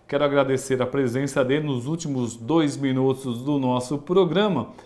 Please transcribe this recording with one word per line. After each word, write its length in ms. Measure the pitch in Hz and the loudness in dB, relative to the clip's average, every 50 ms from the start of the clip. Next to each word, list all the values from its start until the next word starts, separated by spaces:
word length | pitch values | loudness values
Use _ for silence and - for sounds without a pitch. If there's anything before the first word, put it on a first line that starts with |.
| _ | _
Quero 160 | - 143 139 147 | -4 -2 0 2
agradecer 580 | 143 139 143 135 135 135 131 - - 135 123 | 2 4 4 2 2 2 0 0 0 0 0
a 60 | 123 | 0
presença 580 | - - 139 135 120 113 131 143 139 - 143 127 | 0 0 0 0 0 0 -2 -2 -2 0 0 0
dele 220 | 120 139 151 151 | 2 2 0 0
nos 180 | 147 135 120 117 | -2 -4 -4 -4
últimos 500 | 143 165 165 - 147 135 127 120 110 107 | -4 -6 -4 -4 -4 -2 -2 -2 -4 -4
dois 400 | 113 113 123 160 165 156 143 131 | -6 -2 0 2 2 2 2 0
minutos 680 | 131 139 135 131 131 131 135 131 135 - 127 117 117 127 | -2 -2 0 0 2 2 2 0 0 -4 -6 -6 -4 -4
do 160 | 147 147 139 | -2 -2 0
nosso 400 | 131 127 123 123 123 - 151 139 | 0 0 0 -2 -2 -4 -6 -6
programa 720 | - - 180 196 185 165 156 190 214 208 170 123 110 - - - - | -2 0 2 4 4 4 4 2 2 2 0 -2 -4 -6 -10 -18 -20